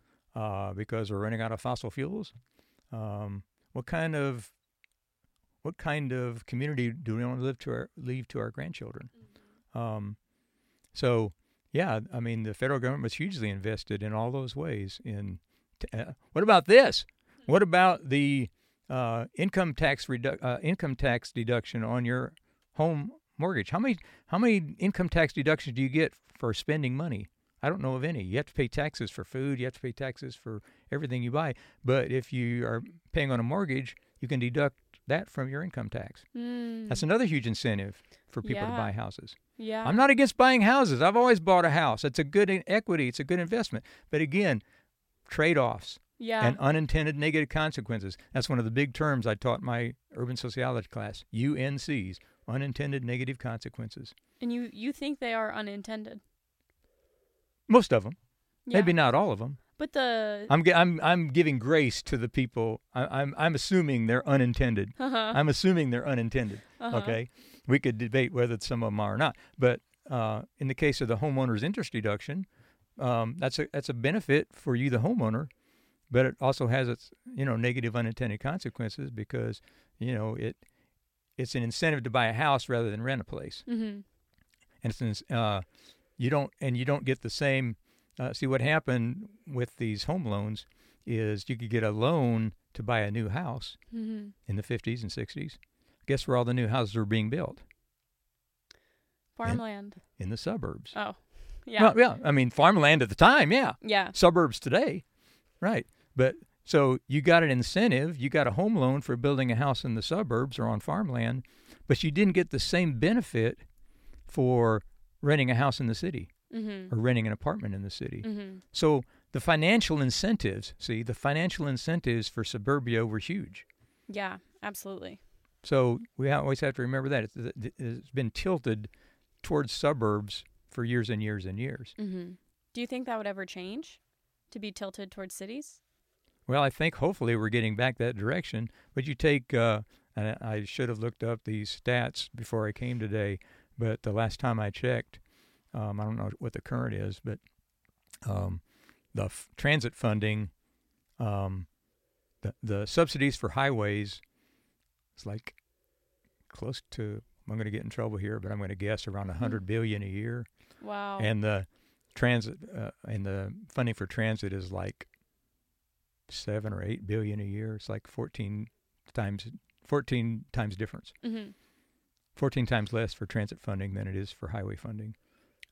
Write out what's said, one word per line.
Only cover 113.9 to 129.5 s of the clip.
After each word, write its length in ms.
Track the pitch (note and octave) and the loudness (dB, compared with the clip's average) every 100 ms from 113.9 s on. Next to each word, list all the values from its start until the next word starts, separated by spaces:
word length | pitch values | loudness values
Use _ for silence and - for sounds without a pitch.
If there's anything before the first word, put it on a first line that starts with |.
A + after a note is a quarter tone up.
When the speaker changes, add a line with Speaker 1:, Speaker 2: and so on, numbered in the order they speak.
| - - - - | -20 -20 -20 -6
Speaker 1:
for 540 | - B2+ B2 A2+ G#2+ - - - _ | 2 4 6 4 2 -2 -16 -20 _
renting 300 | D3 D3+ B2+ | 2 4 4
a 40 | |
house 260 | A#2+ C#3 - | 4 2 0
in 60 | A#2 | -2
the 80 | |
city 340 | G#2+ F3+ C3 - _ _ | -2 -4 -6 -10 _ _
Speaker 2:
Mm-hmm. 400 | A3+ G#3+ G3 F#3 | -8 -8 -8 -4
Speaker 1:
or 40 | A2+ | 0
renting 260 | B2 A#2+ A2 | 2 2 0
an 60 | |
apartment 420 | G#2+ D3 G#2 G#2+ | -2 -4 -4 -4
in 80 | G2 | -6
the 80 | G2 | -8
city. 320 | - B2 - | -8 -8 -8
Speaker 2:
Mm-hmm. 340 | A3 G#3 G3 F#3 - | -8 -8 -10 -16 -12
Speaker 1:
So 320 | - D#3 C#3+ - _ _ | 0 4 4 0 _ _
the 80 | C3 | -2
financial 600 | - D#3 E3 A3+ - D3+ | 2 4 6 4 4 2
incentives, 720 | B2+ - G3 A3 G#2 G2 - - | 2 2 0 0 0 -4 -8 -10
see, 240 | - A2 | -6 -4
the 100 | A#2 | -4
financial 540 | - C#3 D3+ F3+ - C#3+ | -2 0 0 0 -2 -4
incentives 640 | B2+ - E3 B2+ A#2 G#2+ | -2 -2 0 0 0 -2
for 160 | A#2 | -6
suburbia 600 | G#2+ A#2 G#2 C#3+ A#2+ A2+ | -6 -4 0 0 2 0
were 140 | A2+ G#2+ | 0 -2
huge. 480 | - G3 - - - _ _ _ - | -4 -6 -8 -14 -20 _ _ _ -12
Speaker 2:
Yeah, 280 | G3+ F#3+ F#3+ - _ | -8 -8 -8 -18 _
absolutely. 560 | G#3 G3 G3 F#3 F#3 G#3 _ _ _ _ | -12 -10 -12 -12 -12 -16 _ _ _ _
Speaker 1:
So 340 | - C3+ B2 A#2+ - - | 0 2 4 0 -6 -4
we 140 | C3+ | 0
ha-, 80 | C#3+ | 0
always 220 | C#3 C3+ | 0 -2
have 140 | C#3 C3 | -2 -2
to 60 | |
remember 260 | B2 C3+ C3+ | -4 -2 -2
that. 160 | C3+ | -2
It's, 480 | A2 - A#2+ - G#2+ - | -4 -8 -10 -8 -10 -8
it's 320 | A#2+ A#2+ - | -8 -8 -6
been 200 | C#3 A#2 | -4 -2
tilted 580 | - F#3+ E3 B2 A2 G#2 - _ _ _ _ | -2 -2 0 0 -2 -4 -16 _ _ _ _
towards 300 | - | -2